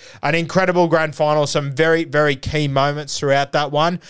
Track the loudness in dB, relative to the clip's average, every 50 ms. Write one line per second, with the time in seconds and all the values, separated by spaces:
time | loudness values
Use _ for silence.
0 | -10 -20 -12 -6 -4 -2 0 -2 -2 0 0 0 2 2 2 2 2 4 2 2
1 | 0 0 -2 -2 0 2 2 2 0 0 -2 -2 -4 -2 -2 0 2 2 2 0
2 | 0 0 0 0 2 2 0 -2 -4 -6 -4 -2 -2 0 0 0 0 0 -2 -4
3 | -8 -10 -8 -4 -2 0 2 0 0 0 -2 -2 -2 -2 0 0 0 0 -2 -4
4 | -8 -14